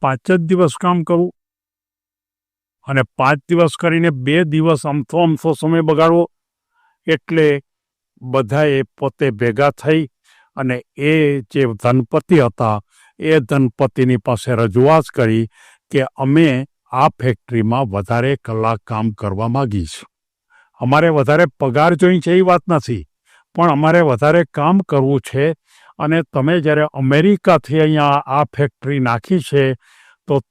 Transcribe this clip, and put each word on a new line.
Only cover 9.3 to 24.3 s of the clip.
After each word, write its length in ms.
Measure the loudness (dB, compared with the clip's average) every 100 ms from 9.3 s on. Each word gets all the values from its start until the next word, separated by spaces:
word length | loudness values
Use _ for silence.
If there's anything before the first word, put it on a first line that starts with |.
ભેગા 400 | -2 -2 0 0
થઈ 360 | 0 -2 -2 -2 _ _ _ _ -8
અને 200 | -6 -6 -10 -6
એ 440 | 0 2 0 -2
જે 200 | -4 -2 -2
ધનપતિ 640 | -2 0 0 0 -2 2 2
હતા, 420 | 2 0 -2 -4 -8 _ _ -8
એ 200 | 0 0
ધનપતિની 800 | 0 0 0 0 -2 0 0 0
પાસે 340 | -2 -4 -2 -2
રજૂઆત 480 | 0 2 4 4
કરી 420 | 0 -2 0 0 -4 _ _ _ _
કે 100 | -4 -4 -4
અમે 480 | 0 2 2 0 -6 _ -8
આ 180 | 0 0
ફેક્ટરીમાં 760 | 0 -4 -4 -4 -2 -2 -2 -4
વધારે 500 | -6 -4 -2 -2 -4
કલાક 440 | -6 -4 -2 -4
કામ 320 | -6 -6 -6
કરવા 360 | -6 -8 -6 -4
માગીએ 380 | -4 -4 -4 -6
છીએ. 240 | -12 -20 _ _ _ _ _ _ -8
અમારે 300 | 0 2 2
વધારે 360 | 2 2 2 0 0
પગાર 320 | -2 2 2 2
જોઈએ 240 | 2 2
છે 120 | 2
એ 100 | 2
વાત 200 | 4 2 0
નથી, 340 | -2 -2 -10 -10 _ _ _ _ 0
પણ 160 | 0
અમારે 300 | 2 2 4
વધારે 420 | 2 2 2